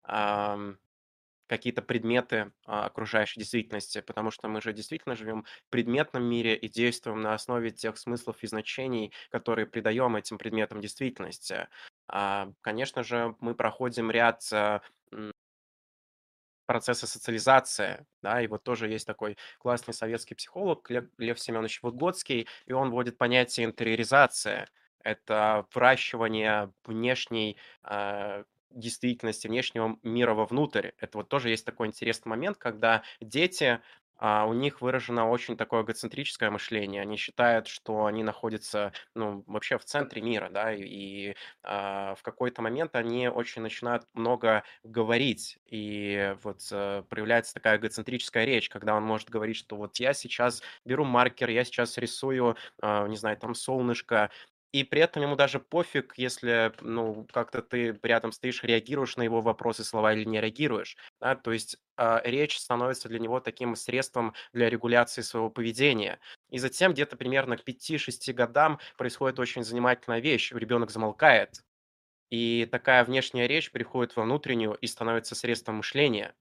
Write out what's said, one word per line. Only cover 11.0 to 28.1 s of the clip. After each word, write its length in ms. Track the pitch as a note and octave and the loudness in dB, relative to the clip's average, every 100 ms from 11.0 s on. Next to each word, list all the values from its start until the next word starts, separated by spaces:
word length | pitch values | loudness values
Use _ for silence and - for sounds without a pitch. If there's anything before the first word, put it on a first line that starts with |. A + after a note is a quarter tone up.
| C3 - F2 - - F#2+ - - - _ _ | -6 -6 -12 -10 -8 -8 -8 -14 -20 _ _
А, 420 | G2 G2+ G2+ G2 - | -2 0 -2 -4 -8
конечно 420 | - A2 C3+ - | -6 -4 -4 -4
же, 320 | A#2 A#2+ A#2 A2 | -2 0 -2 -4
мы 140 | A#2 A#2 | -6 0
проходим 560 | A#2 - B2+ A#2+ A2+ | -2 0 -4 -2 0
ряд, 320 | A#2 A#2 A2+ - | 4 4 4 -2
э, 280 | G#2+ G#2 G#2 - _ _ | 0 2 0 -4 _ _
м, 200 | A2 G#2+ - _ _ _ _ _ _ _ _ _ _ _ _ - | -14 -12 -14 _ _ _ _ _ _ _ _ _ _ _ _ -2
процесса 400 | A#2 - A#2+ A2+ | -2 0 -2 -4
социализации, 960 | - - A2+ A2+ C3 - - G2 G2 - _ | -8 -4 0 6 6 6 -4 -4 -4 -14 _
да, 200 | G2 A#2+ | -2 0
и 60 | A2+ | 0
вот 160 | G#2+ | -4
тоже 260 | - A#2 A2 | -4 -4 -2
есть 180 | A2 - | -4 -6
такой 300 | G#2+ G#2+ G#2 - - | -6 -6 -8 -16 -6
классный 340 | B2 A#2+ - | -2 -2 -2
советский 420 | A2+ A2+ A2+ - - | -6 -4 -4 -8 -14
психолог 540 | - F3+ G3 D#3 - | -12 -4 -2 -2 -2
Лев, 160 | A#2+ A#2+ - | -6 -6 -6
Лев 220 | A2+ A#2+ | -4 -4
Семёнович 420 | - A2+ A2 - | -4 -2 -4 -4
Выгодский, 680 | A#2+ B2 E3+ F3+ - B2+ A2+ - _ | -6 0 -2 -2 -4 -4 -4 -12 _
и 80 | |
он 180 | C3 C3+ | -2 0
вводит 260 | A#2+ A#2+ A#2 | 0 -2 0
понятие 480 | A#2+ B2+ B2 - A#2 | 4 4 4 0 -2
интериоризация. 1000 | - A2+ A2+ A2+ C3+ C3+ - G#2+ G#2 G2+ _ _ _ | 0 0 0 4 6 6 4 -4 -4 -8 _ _ _
Это 640 | G#2+ G#2+ - A2 G#2+ G#2+ G2+ | -6 -6 0 2 4 2 0
вращивание 1000 | B2+ B2 B2+ - A#2+ A2+ A2 G#2+ G#2+ G2+ _ - | 6 6 6 2 -2 -2 0 2 0 -2 _ -8
внешней, 720 | A2 A#2+ B2+ - A2+ G#2+ G2+ - - | -2 0 0 -2 -2 -2 -4 -18 -20
а, 600 | - G#2 G2+ | -8 -6 -4